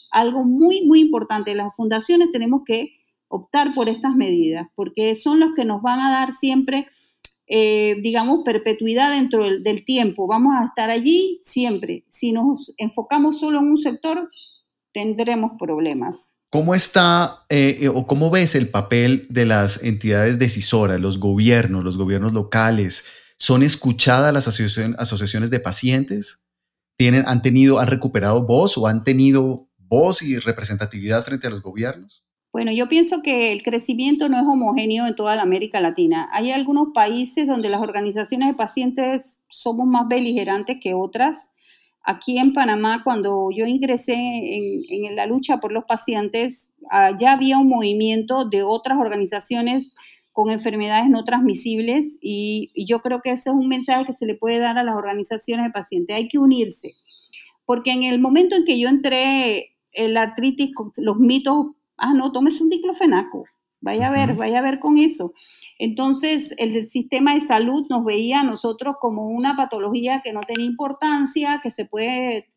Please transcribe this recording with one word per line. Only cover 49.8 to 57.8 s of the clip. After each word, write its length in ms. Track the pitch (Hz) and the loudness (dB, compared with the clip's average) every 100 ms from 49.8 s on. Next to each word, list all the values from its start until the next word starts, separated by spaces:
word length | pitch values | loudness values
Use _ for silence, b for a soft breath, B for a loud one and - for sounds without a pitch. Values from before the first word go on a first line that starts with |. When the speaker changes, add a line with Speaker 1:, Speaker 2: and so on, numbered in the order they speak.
| 262 b b b _ | -6 b b b _
Speaker 1:
con 160 | - 214 | -2 -2
enfermedades 580 | 220 226 214 208 214 254 | 0 -4 -4 0 2 4
no 160 | 226 226 | 2 2
transmisibles 920 | 247 247 185 233 220 233 269 302 - | 0 0 0 -4 -4 0 0 -2 -6
y, 500 | 202 208 208 214 - | -8 -6 -4 -6 -8
y 120 | - 190 | -8 -4
yo 160 | 233 | -2
creo 200 | 240 247 | -2 -6
que 100 | 254 | -4
ese 180 | 254 269 | -6 -2
es 60 | 269 | 0
un 120 | 262 | 0
mensaje 380 | 262 254 254 269 | -2 -2 -2 -2
que 80 | |
se 120 | 247 220 | -6 -8
le 80 | 214 | -4
puede 220 | 226 233 | -2 -2
dar 200 | 240 233 | -2 -2
a 40 | |
las 120 | 240 214 | -4 -4
organizaciones 720 | 202 202 196 220 - 233 240 | -6 -6 -6 -8 -6 -4 -4
de 40 | |
pacientes. 440 | 202 - 180 175 214 | -6 -6 -6 -4 -4
Hay 140 | 233 | -2
que 100 | 285 | 4
unirse, 540 | 269 254 214 - - - B B B B B B - | 4 4 0 -4 -14 -18 B B B B B B -4
porque 260 | 240 | -2